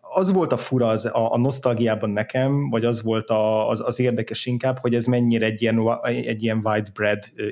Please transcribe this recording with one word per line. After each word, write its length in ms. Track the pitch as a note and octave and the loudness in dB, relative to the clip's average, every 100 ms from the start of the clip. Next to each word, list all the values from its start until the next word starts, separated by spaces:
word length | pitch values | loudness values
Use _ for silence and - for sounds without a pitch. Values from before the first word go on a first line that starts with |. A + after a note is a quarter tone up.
Az 300 | - - F#3+ | -2 0 2
volt 200 | F#3+ D#3+ | 2 2
a 60 | C3 | 0
fura 300 | - B2+ A#2+ | 0 2 2
az, 180 | A2 A2 | 2 0
a, 280 | B2 A2+ | 0 0
a 40 | A#2+ | 2
nosztalgiában 720 | B2+ B2+ B2+ A#2 A#2 G#2+ G#2+ | 0 2 0 2 2 0 -2
nekem, 600 | G#2 G#2+ C3 C3 C#3+ C#3+ | -2 -2 0 0 0 0
vagy 160 | A#2 A#2 | 0 0
az 160 | A2+ | -2
volt 260 | A2 A2 G#2+ | 0 -2 0
a, 400 | A2 G#2+ G#2+ A2 | 0 2 2 0
az, 120 | A2+ A2+ | 0 -2
az 140 | A#2+ | 0
érdekes 460 | B2+ A#2 - A#2 - | 0 0 -4 -6 -4
inkább, 320 | B2 C3 C3 | -2 -2 -2
hogy 180 | B2+ A#2+ | 0 0
ez 100 | A#2+ | 2
mennyire 400 | B2 A#2+ A#2 A2 | 2 2 2 0
egy 160 | G#2+ | 0
ilyen 160 | A#2 A2+ | 0 2
wa-, 260 | A2+ A#2 B2 | 0 0 -2
egy 360 | B2 A#2 G#2+ | -4 -4 -4
ilyen 160 | A2+ A2 | -2 -2
white 260 | G#2+ G#2+ G2+ | 0 -2 -4
bread, 300 | - G#2 G#2 - - | -4 -2 -2 -6 -8
ö, 120 | G#2+ | -8